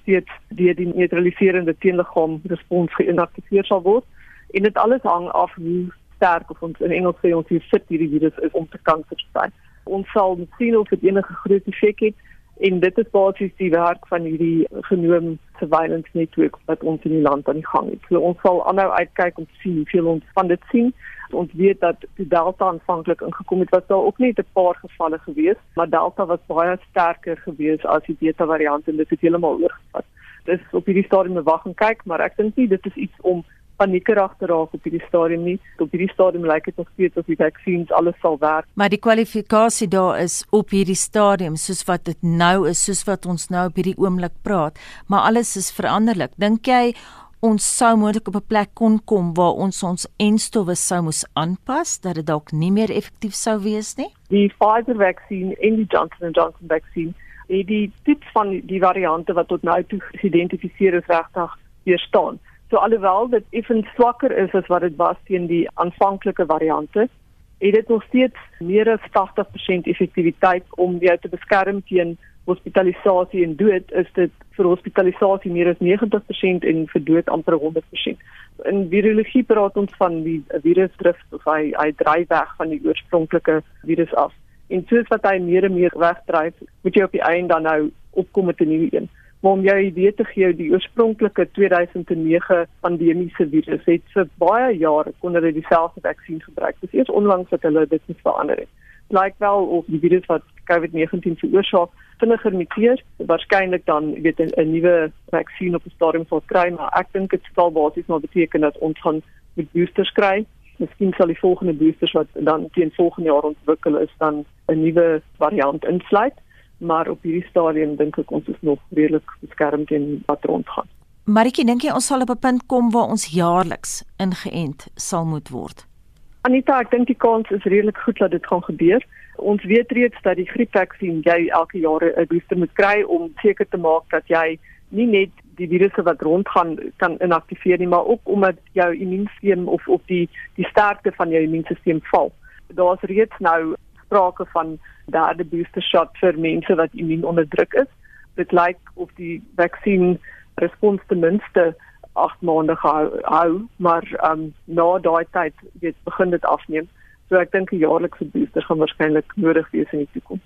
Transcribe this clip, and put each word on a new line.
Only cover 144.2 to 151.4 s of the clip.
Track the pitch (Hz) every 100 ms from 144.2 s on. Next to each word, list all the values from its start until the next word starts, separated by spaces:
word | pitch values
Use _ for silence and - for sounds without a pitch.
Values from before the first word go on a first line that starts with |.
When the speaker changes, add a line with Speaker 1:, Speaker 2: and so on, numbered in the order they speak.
| 180 - 180
Speaker 1:
van | 170 160 156 - - -
derde | 165 156 165 170
booster | 170 170 190
shot | - 175 165 -
vir | 185 160
mense | 160 160 160 165
wat | 165
immuun | - 165 160
onder | 165 170 151
druk | - -
is. | - 277 _ - - - -
Dit | 170
lyk | 175 175 180 - -
of | 175 -
die | 170 165 - -
vaksin | 170 - 208 190 180 175 - - - -
respons | 175 - 208 196 -
ten | 185
minste | 165 208